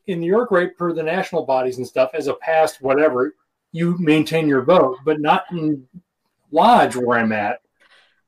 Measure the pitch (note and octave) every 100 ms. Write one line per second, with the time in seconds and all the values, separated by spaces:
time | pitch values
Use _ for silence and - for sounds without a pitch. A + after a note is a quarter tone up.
0 | - E3+ E3+ G#3+ B3 F3+ F3 - F3 D#3+
1 | D#3 F#3 F#3 E3+ B2+ C3 B2+ B2 A#2+ C3+
2 | C3 D#3+ C#3 - - D#3+ D#3 - C3 C3+
3 | D#3 B2 C3 - _ _ _ E3 F3 F3
4 | D#3+ D#3 D3+ D#3+ D#3 C3+ B2 F3+ C3 B2+
5 | C#3 D3+ D3+ F#3 - F3 D#3 C#3+ C3 -
6 | - _ _ _ _ D3+ G3+ E3+ B2 A#2+
7 | B2 A#2+ A2+ G#2+ G#2 - _ _ _ _
8 | _ _